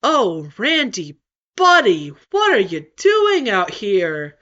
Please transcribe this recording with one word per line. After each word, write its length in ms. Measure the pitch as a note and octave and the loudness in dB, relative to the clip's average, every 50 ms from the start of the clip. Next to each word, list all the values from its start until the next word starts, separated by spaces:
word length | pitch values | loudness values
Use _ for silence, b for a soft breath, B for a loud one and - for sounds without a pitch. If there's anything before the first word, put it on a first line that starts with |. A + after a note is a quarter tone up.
Oh, 480 | - C#4 D#4 D4 B3 F#3+ E3 D#3+ D3+ D3+ - | 0 2 2 2 0 0 -2 -6 -10 -14 -10
Randy, 600 | - G#3 C#4+ E4 D#4+ D4 B3 - F#3 E3 D3 D3 _ _ _ _ _ _ _ _ | -6 -4 -2 0 0 -2 -4 -6 -8 -10 -12 -14 _ _ _ _ _ _ _ _
buddy, 580 | - F#4 F4+ F4 F4 D4 A3+ F3 D#3 D3 D3 C#3 _ _ _ | 2 4 4 4 6 4 4 2 0 -2 -12 -14 _ _ _
what 200 | - G4 G#4+ G#4+ | -2 0 2 2
are 80 | F4+ A#3 | 2 2
you 280 | F#3+ F3 E3 D#3 D3+ _ _ | 0 -2 -4 -10 -10 _ _
doing 500 | - - G4 G#4 A4 G#4 G#4 G4+ F#4 C#4 | 0 0 2 2 4 2 2 2 0 0
out 220 | A#3+ G3+ F#3 F3+ F3 | 0 0 -2 -2 -2
here? 680 | - - A3 G3+ G3+ F#3 F3 E3 D#3 D3+ D3 D3 - _ | -6 -8 -4 -2 0 0 0 -2 -4 -6 -10 -12 -14 _